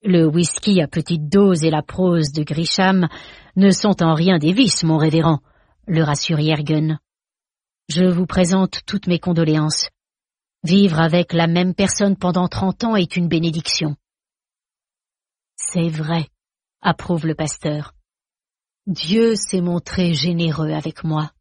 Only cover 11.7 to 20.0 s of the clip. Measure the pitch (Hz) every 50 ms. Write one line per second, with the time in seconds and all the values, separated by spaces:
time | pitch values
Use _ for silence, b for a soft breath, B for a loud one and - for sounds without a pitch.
11.7 | 175 - 196 196 - - 208 202 196 - - 180 175 185 180 175 - - 190 190
12.7 | 185 _ - 233 220 208 180 156 - 180 175 165 170 165 165 170 156 165 156 -
13.7 | - - 165 151 147 _ _ _ _ _ _ _ _ _ _ _ _ _ _ _
14.7 | _ _ _ _ _ _ _ _ _ _ _ _ _ _ _ _ _ - - -
15.7 | - 180 165 170 156 156 156 151 170 165 156 - _ _ _ _ _ _ _ _
16.7 | _ _ - 190 165 - - - 175 165 151 160 156 - 156 147 - - - 160
17.7 | 151 151 147 - _ _ _ _ _ _ _ _ _ _ _ _ _ _ _ _
18.7 | _ _ _ 208 175 - - 156 196 226 233 233 226 208 - - - 185 175 175
19.7 | 175 175 - - - 190